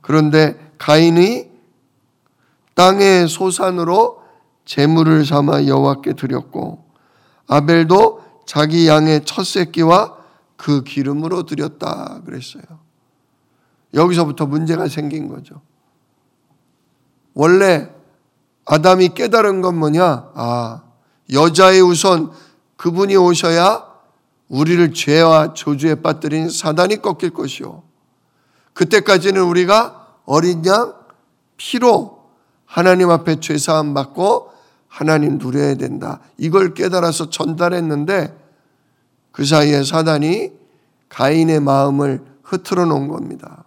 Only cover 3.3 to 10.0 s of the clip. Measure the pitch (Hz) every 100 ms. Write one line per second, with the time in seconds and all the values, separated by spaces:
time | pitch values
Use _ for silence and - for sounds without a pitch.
3.3 | - 185 180 190 180 165 185 240 - _
4.3 | _ _ _ - - 147 160 160 160 143
5.3 | 143 143 147 143 135 139 135 151 - 131
6.3 | 127 127 - - 165 _ _ _ _ _
7.3 | _ - 147 147 170 160 190 220 - -
8.3 | _ - 147 151 165 160 151 156 151 151
9.3 | - 185 208 165 165 165 180